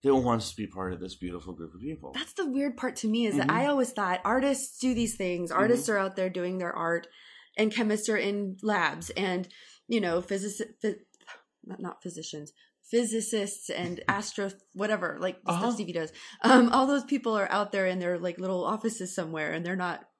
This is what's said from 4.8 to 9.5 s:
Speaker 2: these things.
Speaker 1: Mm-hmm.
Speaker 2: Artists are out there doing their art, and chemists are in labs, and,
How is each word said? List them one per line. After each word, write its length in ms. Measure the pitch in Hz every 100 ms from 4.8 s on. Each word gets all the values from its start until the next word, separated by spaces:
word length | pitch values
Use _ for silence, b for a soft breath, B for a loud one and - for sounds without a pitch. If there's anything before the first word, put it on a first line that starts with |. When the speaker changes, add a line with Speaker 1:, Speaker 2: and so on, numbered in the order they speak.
| 254
Speaker 2:
these 220 | 233 233 -
things. 340 | 185 175 170
Speaker 1:
Mm-hmm. 80 | -
Speaker 2:
Artists 280 | 208 240 -
are 100 | 208
out 160 | 190
there 160 | 190 185
doing 280 | 185 180 185
their 140 | 170
art, 360 | - 165 170 - B B B B -
and 180 | 220
chemists 340 | 214 214 214 214
are 80 | 214
in 420 | 196 202 202 190
labs, 480 | 214 202 160 160 170
and, 380 | - 190 180 185